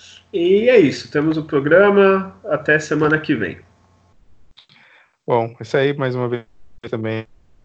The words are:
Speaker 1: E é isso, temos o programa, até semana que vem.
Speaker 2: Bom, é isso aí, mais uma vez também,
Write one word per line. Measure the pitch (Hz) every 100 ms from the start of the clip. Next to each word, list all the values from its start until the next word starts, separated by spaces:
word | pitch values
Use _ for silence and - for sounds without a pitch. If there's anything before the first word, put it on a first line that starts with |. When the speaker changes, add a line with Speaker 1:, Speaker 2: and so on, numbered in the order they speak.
| - - _
Speaker 1:
E | 190 175 196 233
é | 254
isso, | 147 - -
temos | 151 156 160
o |
programa, | 151 147 139 170 202 202 196 190 185 -
até | - 147 - 151
semana | 151 151 151 151
que | -
vem. | 131 92 - - _ _ _ _ _ _ - - _ _ _ _ _ _ _ -
Speaker 2:
Bom, | 123 117 120
é |
isso | 110 147
aí, | 135
mais | 143 135
uma | 127 123
vez | 120 113 - - - 117
também, | 117 110 110 110 - _ _